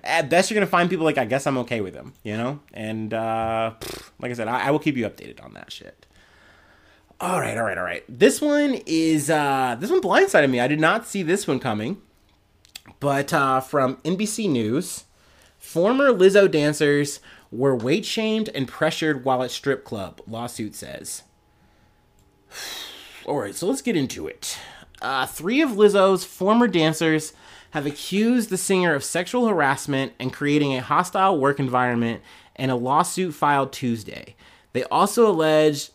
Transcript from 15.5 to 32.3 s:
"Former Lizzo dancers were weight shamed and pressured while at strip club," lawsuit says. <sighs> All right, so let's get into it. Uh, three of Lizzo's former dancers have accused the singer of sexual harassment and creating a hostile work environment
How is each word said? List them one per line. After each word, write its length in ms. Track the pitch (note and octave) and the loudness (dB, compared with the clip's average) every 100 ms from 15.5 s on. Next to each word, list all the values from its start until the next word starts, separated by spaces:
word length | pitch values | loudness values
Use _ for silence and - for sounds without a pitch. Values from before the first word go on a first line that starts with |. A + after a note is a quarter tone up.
| _ | _
"Former 520 | - E3 G3 C4 C#4 | -6 0 2 4 4
Lizzo 360 | G3+ F#3+ G3+ F#3+ | 6 6 8 6
dancers 720 | D#3 D3 D3 D3+ C#3+ C#3+ - - - _ | 4 2 2 2 2 0 -6 -16 -20 _
were 240 | A2+ C#3 | -2 0
weight 300 | B2+ A#2+ G3 | 2 0 0
shamed 460 | - A3+ A3 A3 G#3 | -2 -4 -2 -2 -2
and 140 | C#3 C3 | -4 -6
pressured 560 | - D#3 D#3+ D#3 C#3 | -2 -2 0 -2 0
while 180 | C3 B2+ | 0 0
at 80 | B2 | -2
strip 340 | - C#3 C3 | -4 -4 -4
club," 360 | - A2+ F2+ - - | -6 -10 -10 -14 -14
lawsuit 480 | A2+ A#2+ - G#2+ - | -10 -10 -8 -10 -10
says. 460 | - - - - - _ _ _ _ _ _ _ _ _ _ _ _ | -14 -14 -12 -14 -16 _ _ _ _ _ _ _ _ _ _ _ _
<sighs> 760 | - - - - - - - - | -14 -12 -12 -14 -16 -20 -14 -6
All 140 | D3 | -4
right, 140 | G2+ | -6
so 120 | - F#3 | -4 -4
let's 160 | C4+ | -2
get 140 | B3 F3 | 0 0
into 320 | C3 - D#2 | -2 -4 -12
it. 300 | - - - - - - - | -10 -12 -12 -14 -20 -20 -10
Uh, 240 | B2 C3+ C3 | -4 -2 -4
three 340 | - E3+ C4 | -4 -2 0
of 100 | D#4 | 2
Lizzo's 540 | G3+ G#3 G3 F#3+ F#3 | 4 6 6 4 2
former 440 | - - F#3+ A3+ A#3+ | -2 -4 2 4 4
dancers 640 | F3 D#3 D3+ D#3+ D#3 D#3 - - - - | 4 2 2 2 0 -2 -12 -20 -20 -10
have 120 | D#3 | -6
accused 640 | C#3+ C#3+ - F#3+ A3+ B3 A3+ | -6 -6 -4 0 2 2 0
the 80 | F#3 | -2
singer 380 | - F#3+ F3+ | 0 2 2
of 100 | C#3+ | 0
sexual 420 | - E3+ F3+ B3 A3+ | -2 -4 -2 0 2
harassment 640 | F3+ C#3 C#3 - C3+ C3+ - | 2 2 0 -2 -2 -4 -6
and 140 | B2+ | -8
creating 420 | - C#3+ D3 C#3+ | -4 0 2 2
a 60 | B2+ | -2
hostile 580 | A#2 D3+ F3 G3+ F#3+ E3 | 0 0 0 2 2 4
work 220 | C3+ C#3+ | 2 0
environment 600 | C3 B2+ B2 A#2+ A#2 G#2+ - | 0 2 2 0 -2 -4 -12